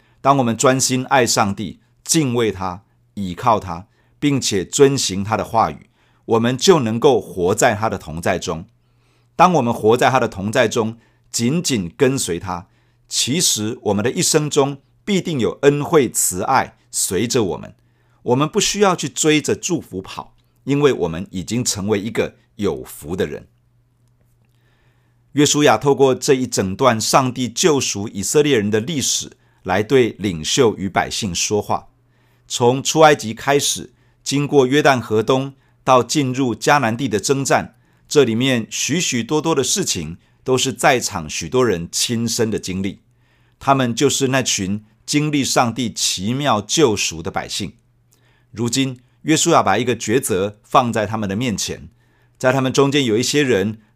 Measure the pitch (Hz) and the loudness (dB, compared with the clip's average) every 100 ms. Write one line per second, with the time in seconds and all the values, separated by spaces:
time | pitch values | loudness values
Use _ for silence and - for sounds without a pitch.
0 | _ _ 135 139 117 113 131 131 - 127 | _ _ 2 2 2 2 2 2 0 -2
1 | 131 135 113 - 107 98 92 - _ _ | 0 2 2 2 0 -2 -10 -14 _ _
2 | - 165 135 120 113 90 95 92 _ _ | -2 0 0 0 -2 -2 -6 -10 _ _
3 | _ - 95 87 123 104 92 85 95 _ | _ -10 -8 -2 0 0 0 -12 -14 _
4 | _ _ 147 135 - 98 85 - 139 135 | _ _ -2 0 -2 -4 -2 4 4 4
5 | - 95 101 107 90 113 87 73 _ _ | -4 -4 -4 -4 -2 0 -2 -2 _ _
6 | _ _ - 113 117 127 165 170 113 117 | _ _ -2 0 0 0 4 4 4 2
7 | 143 117 - 90 87 107 131 101 110 95 | 4 2 0 -2 0 2 2 2 -2 -4
8 | - 80 92 90 - 82 90 _ _ _ | -10 -6 -2 -2 -4 -8 -10 _ _ _
9 | _ _ _ - 180 165 117 - 107 123 | _ _ _ 2 4 4 0 0 2 4
10 | 127 127 117 - 101 131 113 120 110 117 | 4 2 0 -4 -4 0 0 0 -4 -6
11 | _ _ _ - 117 170 - 123 85 - | _ _ _ -4 -2 -2 -2 -2 -4 0
12 | 131 135 - 85 95 90 98 _ _ _ | 0 0 -4 -6 -6 -10 -12 _ _ _
13 | - - - 160 180 110 107 127 104 101 | -10 -6 -2 0 0 -2 -4 -4 -2 0
14 | 120 180 156 156 147 - 139 139 _ _ | 0 -2 0 0 0 0 0 -2 _ _
15 | - 196 180 143 98 - 143 143 143 160 | -2 -2 -2 -2 -2 2 2 2 2 2
16 | 110 - - 90 - 127 90 - _ - | 2 0 -4 -4 0 0 0 -6 _ -6
17 | - 92 117 131 98 64 50 - _ _ | -4 -2 -2 0 -2 -4 -12 -20 _ _
18 | _ _ - 127 151 208 - 202 202 170 | _ _ -2 0 0 -2 -2 2 2 2
19 | 143 - 156 151 139 101 - 160 - 95 | -4 -2 2 2 2 -4 -2 -6 -6 -12
20 | 92 - - _ _ _ - 143 143 120 | -12 -14 -16 _ _ _ -4 2 4 2
21 | 85 82 98 92 - 113 120 101 98 104 | -2 -6 -8 -10 -6 -4 -2 -4 -2 -2
22 | 110 107 85 - _ - 98 67 64 - | -2 -4 -4 -6 _ -6 -4 -4 -10 -14
23 | 73 90 85 60 - _ _ _ _ _ | -8 -4 -4 -6 -16 _ _ _ _ _
24 | _ _ _ _ _ _ _ _ _ _ | _ _ _ _ _ _ _ _ _ _
25 | _ _ _ 135 147 147 147 110 139 131 | _ _ _ 0 2 4 4 4 2 4
26 | 135 127 - 135 127 - 98 95 131 110 | 4 2 2 0 0 -2 -2 2 2 2
27 | - 156 131 127 123 113 180 139 - 101 | 2 2 2 -2 -6 0 2 2 -2 -6
28 | 101 101 92 151 147 123 104 107 123 156 | -8 -8 -2 2 4 2 2 -2 -2 -4
29 | - - - _ _ _ 92 95 107 135 | -4 -4 -8 _ _ _ -2 -2 2 4
30 | 113 - 101 82 78 - 120 90 95 95 | 2 0 -4 -4 -2 2 2 2 -2 -2
31 | 69 - 107 85 - 104 - 104 - _ | -2 -4 -6 -4 -2 -2 -2 -6 -8 _
32 | _ _ _ _ - - 120 135 - 156 | _ _ _ _ -12 0 2 2 0 4
33 | 156 147 110 113 - 143 - 92 - _ | 6 4 -2 -6 0 0 0 -6 -10 _
34 | _ _ - 139 143 143 127 147 147 127 | _ _ -4 -2 2 4 4 4 4 2
35 | 104 110 110 135 135 - _ _ - 131 | 0 -2 2 0 -2 -10 _ _ 2 4
36 | 120 156 131 127 127 107 156 147 117 117 | 4 0 -2 0 -2 -2 2 2 2 -2
37 | 131 101 - 139 127 127 85 _ _ _ | -2 -2 0 -2 2 0 -2 _ _ _
38 | - 151 123 113 135 120 110 - - 175 | -2 2 4 2 0 0 -2 -6 -4 -2
39 | 160 123 113 151 160 143 127 208 151 95 | -2 -4 -2 -2 2 2 2 0 -2 -4
40 | 78 85 _ _ - 131 131 104 165 127 | -6 -12 _ _ -2 0 0 0 2 2
41 | - 98 76 - 80 127 120 87 85 - | -2 -8 -8 -10 -4 0 2 0 -4 -4
42 | - 117 117 - 113 92 - 92 98 - | -4 -2 -2 -2 -2 -4 -6 -6 -6 -8
43 | _ _ _ _ _ _ - 135 123 117 | _ _ _ _ _ _ 0 2 0 2
44 | 139 - 135 131 113 - 92 104 - _ | 0 2 0 0 -2 -2 -2 -4 -8 _
45 | - 147 151 147 120 147 120 110 117 - | -4 -2 0 -2 0 0 0 -2 -6 -4
46 | - - 98 131 143 107 98 - 135 101 | -4 -4 -4 -2 0 -2 0 2 2 2
47 | - 80 90 - - - 87 - _ _ | -4 -6 -8 -8 -8 -10 -10 -14 _ _
48 | _ _ _ _ _ 101 120 127 135 127 | _ _ _ _ _ -8 -4 -2 -2 -4
49 | _ _ 143 151 165 143 98 101 123 113 | _ _ -2 0 4 4 4 0 0 -4
50 | - 123 - 92 101 - _ 143 120 113 | 0 0 0 -2 -2 -6 _ 0 2 0
51 | 101 110 - 202 254 180 - 78 80 _ | -2 -4 -4 -4 -4 -4 -6 -10 -14 _
52 | _ _ _ - 127 135 131 139 139 147 | _ _ _ -2 0 2 0 2 2 2
53 | 127 107 127 147 135 101 101 107 _ | 2 0 0 0 2 2 0 -6 _